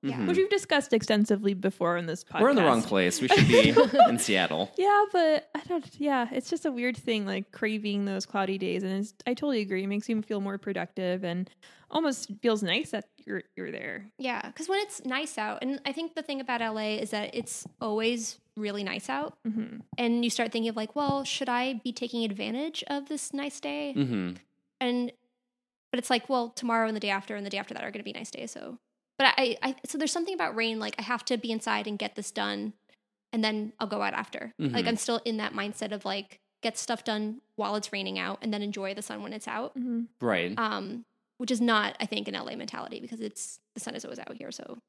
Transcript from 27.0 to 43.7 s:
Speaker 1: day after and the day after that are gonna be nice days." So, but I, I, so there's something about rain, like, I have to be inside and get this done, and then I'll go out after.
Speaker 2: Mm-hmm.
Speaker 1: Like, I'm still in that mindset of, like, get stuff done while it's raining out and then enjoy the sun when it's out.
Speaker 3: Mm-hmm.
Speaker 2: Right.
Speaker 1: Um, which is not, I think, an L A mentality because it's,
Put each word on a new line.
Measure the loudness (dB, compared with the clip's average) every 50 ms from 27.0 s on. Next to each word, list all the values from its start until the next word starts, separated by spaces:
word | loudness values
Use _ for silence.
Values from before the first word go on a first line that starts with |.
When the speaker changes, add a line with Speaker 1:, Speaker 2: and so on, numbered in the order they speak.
Speaker 1:
day | 0 0
after | 0 -2 -2 -6 -8
and | -6 -6
the | -4
day | -6 -6
after | -6 -6 -8
that | -8 -8
are | -8
gonna | -8 -8 -10
be | -10
nice | -10 -10 -12 -12
days." | -10 -10 -10 -10
So, | -10 -12 -12 -12 -14 -14 _ _ _ _ _ _ _ _
but | 4 6 6 6
I, | 2 0 0 -2
I, | -2 -4 -4 -6 -10
so | -8 -4 -2
there's | -2 -2
something | 0 -2 -2 -4 -2
about | -2 -2 -2 0
rain, | 0 -2 -2 -2 -2
like, | -4 -6 -6 -6
I |
have | -4 -4 -4 -4 -2
to | -2 -2
be | -2 0 -2
inside | -4 -2 0 0 0 0 0
and | -2 -4 -4
get | -4 -6 -6
this | -8 -10 -6
done, | -4 -2 -2 -2 -2 -4 -6 -8 -8 _ _ _ _ _ _ _ _ _ _ _
and | -2 0 0
then | 2 0 0 -4 -6 -6 _
I'll | -4 -4
go | -2 0
out | 0 0 0
after. | -2 -6 -6 -8 -10 -10 -10 -6 -2
Speaker 2:
Mm-hmm. | -2 0 2
Speaker 1:
Like, | 2 2
I'm | 2 0
still | 0 0 0 0 0 0
in | -2 -2
that | -2 -2 -2
mindset | -2 -4 -4 -4 -4 -6 -6 -6
of, | -6 -6 -4
like, | -4 -4 -4 -6 _ -16 _ _ _ _ _
get | -4 -4 -2
stuff | -2 -4 -4 -4 -2 -2
done | -2 -2 0 -2 -4 -6 -8 _ _ _
while | -4 -2 0 0
it's | -2 -2 -4
raining | -6 -4 -4 -4 -4 -4
out | -4 -4 -4 -6
and | -4 -4
then | -4 -4
enjoy | -4 -4 -6 -6 -6 -6 -6
the | -8
sun | -8 -10 -10 -10
when | -10 -10
it's | -10 -10 -8 -6
out. | -6 -6 -6 -6 -8 -6
Speaker 3:
Mm-hmm. | -4 -2 -2 -2 -4 -6 _ _
Speaker 2:
Right. | 0 2 2 2 2 0 0 -2
Speaker 1:
Um, | -2 -2 -2 -4 -6 -6 -8 -10 -12 _ _ _ _ _ _ _
which | -2 -2
is | 0 2
not, | 4 4 4 4 2 0 -2 -4
I | -6
think, | -4 -4 -4 -4 -4
an | -6
L | -6 -6 -6
A | -8
mentality | -10 -10 -10 -10 -10 -10 -10 -10 -12
because | -12 -12 -10 -8
it's, | -8 -8 -8 -10 -12 -12 -12 -16 _ _